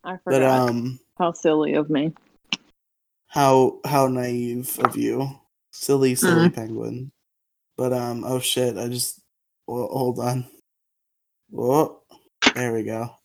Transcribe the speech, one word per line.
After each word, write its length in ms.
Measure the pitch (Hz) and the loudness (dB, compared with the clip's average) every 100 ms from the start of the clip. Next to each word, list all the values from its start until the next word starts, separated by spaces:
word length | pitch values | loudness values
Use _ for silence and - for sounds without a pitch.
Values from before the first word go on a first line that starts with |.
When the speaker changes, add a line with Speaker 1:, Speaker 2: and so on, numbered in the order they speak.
Speaker 1:
I 140 | 175 185 | -12 -10
Speaker 2:
But, 120 | - 135 | 0 4
Speaker 1:
forgot. 340 | 131 131 123 | 4 4 2
Speaker 2:
um, 300 | 120 123 127 _ _ | 0 -4 -8 _ _
Speaker 1:
How 160 | 170 | -2
silly 400 | 170 170 156 151 | 0 2 2 2
of 160 | 151 151 | 0 0
me. 240 | 151 156 - _ _ _ - _ _ _ _ _ _ _ | -2 -2 -6 _ _ _ -10 _ _ _ _ _ _ _
Speaker 2:
How, 520 | 151 135 135 127 - 139 | 2 6 6 4 0 -2
how 220 | 143 135 | 2 2
naive 720 | 127 123 120 120 120 123 - | 0 -4 -4 -4 -6 -8 -4
of 160 | 127 - | -4 -2
you. 320 | 113 117 139 135 _ _ _ | -2 -2 -4 -8 _ _ _
Silly, 440 | - - 139 135 127 | -12 -2 2 2 2
silly 340 | 180 165 170 | 2 4 4
Speaker 1:
Mm. 60 | 123 | 0
Speaker 2:
penguin. 560 | 110 113 113 120 131 _ _ _ _ _ _ - | -8 -8 -8 -10 -12 _ _ _ _ _ _ -4
But, 140 | 127 | -2
um, 300 | 123 123 120 117 | -2 -4 -6 -4
oh 140 | 127 | -2
shit, 380 | 120 - 123 101 | -2 0 0 -2
I 100 | 120 | -6
just, 340 | 123 - - _ _ _ _ - | -4 -6 -8 _ _ _ _ -10
well, 200 | 120 120 | -6 -4
hold 320 | 135 127 120 | -2 -2 -2
on. 260 | 120 127 123 - _ _ _ _ _ _ _ _ _ | -2 -4 -6 -18 _ _ _ _ _ _ _ _ _
Whoa, 520 | - 123 139 147 - _ - _ _ - - | -4 2 4 2 -2 _ -20 _ _ 0 0
there 180 | 123 | -2
we 100 | 113 | -2
go. 260 | 107 110 117 - | -4 -6 -8 -12